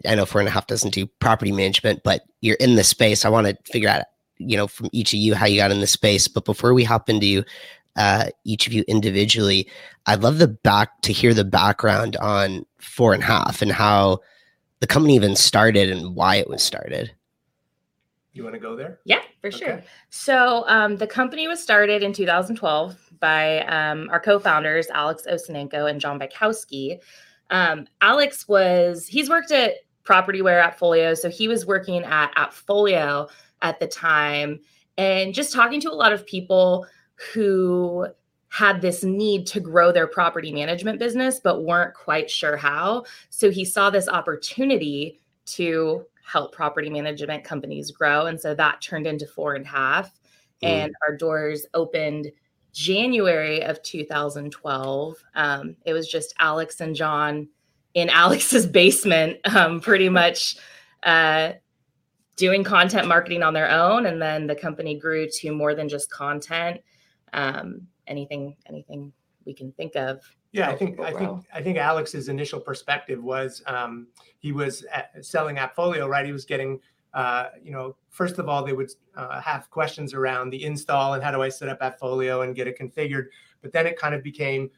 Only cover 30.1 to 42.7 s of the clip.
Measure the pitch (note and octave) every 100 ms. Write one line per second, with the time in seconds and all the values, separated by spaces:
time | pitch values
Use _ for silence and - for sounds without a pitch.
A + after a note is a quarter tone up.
30.1 | F#3 F#3 F#3+ F#3+ F3 E3+ - F3 E3 E3
31.1 | E3 F3 F3 A3 A3+ F3+ F#3+ F#3+ F3 -
32.1 | D#3 D3 D3+ - - - G3+ G#3 F3 D3
33.1 | C#3+ D3 - _ _ E3 D#3+ E3 - E3
34.1 | D3+ D3 D3 D3 D3+ _ _ _ - F#3+
35.1 | F#3+ F#3+ F#3+ D4 B3+ A#3+ D4 D#4 - A3
36.1 | G#3 - F#3 F3+ F#3 F3+ F#3 - _ _
37.1 | - - A3 G3+ F#3+ F3+ F3+ F3 F3 F3+
38.1 | - _ _ _ - G3+ F#3+ F3+ F3+ F#3+
39.1 | G3 G#3+ G3 F3+ G3+ E3 E3+ F3 F3 D#3+
40.1 | - E3+ E3 D3+ C#3+ D3+ F3 G#3+ G#3+ A#3
41.1 | A#3+ C4 B3+ F#3 - D#3+ F3 E3+ - -
42.1 | D#3 D3+ - D#3 D3 C#3+